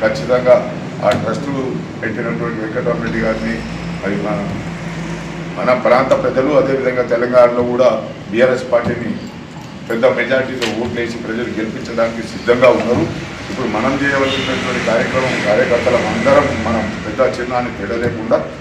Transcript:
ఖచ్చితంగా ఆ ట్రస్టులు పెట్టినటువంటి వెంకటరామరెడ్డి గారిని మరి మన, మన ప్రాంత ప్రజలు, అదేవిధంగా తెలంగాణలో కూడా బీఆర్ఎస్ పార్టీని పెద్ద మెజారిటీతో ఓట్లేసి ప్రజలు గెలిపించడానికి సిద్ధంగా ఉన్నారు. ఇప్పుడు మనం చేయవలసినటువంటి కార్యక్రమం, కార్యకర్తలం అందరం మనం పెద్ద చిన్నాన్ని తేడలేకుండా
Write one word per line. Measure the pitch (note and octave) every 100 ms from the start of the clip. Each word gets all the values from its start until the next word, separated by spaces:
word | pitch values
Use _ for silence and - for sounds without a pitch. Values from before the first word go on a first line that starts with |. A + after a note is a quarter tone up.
ఖచ్చితంగా | A2 G#2 - B2+ B2+ B2 - - - - G2+
ఆ | G#2
ట్రస్టులు | G#2+ A2 - C3+ B2+ A#2+ - -
పెట్టినటువంటి | A2+ A2 A#2 A#2 A#2 A2
వెంకటరామరెడ్డి | G#2+ B2 A#2+ A#2 A#2 A2+
గారిని | A2+ A2 A2+ A2+ - - - -
మరి | F#2+ G2+ G2+
మన, | G#2 G2+ - - - - - - - - - - -
మన | G#2 B2
ప్రాంత | A2 B2 C3+ C#3
ప్రజలు, | C3 B2 C3+ C#3+
అదేవిధంగా | C#3 C3+ B2+ B2+ A#2+
తెలంగాణలో | A#2 A#2+ B2 A#2+ A#2+ A#2+
కూడా | B2 B2 A2 - - -
బీఆర్ఎస్ | G#2+ B2+ - -
పార్టీని | A#2 - - - - - - - - - - -
పెద్ద | B2+ B2+ A#2
మెజారిటీతో | A#2+ C3 B2 C3 A2+ G#2+
ఓట్లేసి | A#2+ A#2+ A#2 A#2
ప్రజలు | A2 A2+ A#2+ G#2+
గెలిపించడానికి | A2 - - A#2 A#2 A2+ -
సిద్ధంగా | - - B2 B2+ A2+
ఉన్నారు. | A#2 B2 - - - - -
ఇప్పుడు | - - G#2+
మనం | B2 C#3
చేయవలసినటువంటి | C#3+ C#3 C3+ C3 C3 B2+ B2+ B2 A#2+
కార్యక్రమం, | A#2 - C3 B2+ B2 -
కార్యకర్తలం | - B2+ G3 - - -
అందరం | A2+ B2 C#3 C3+ A#2+ A2
మనం | A2+ G#2 - G#2+
పెద్ద | A2+ B2+ -
చిన్నాన్ని | A#2+ B2 A#2+ G2+
తేడలేకుండా | G2+ - A#2+ - - - - -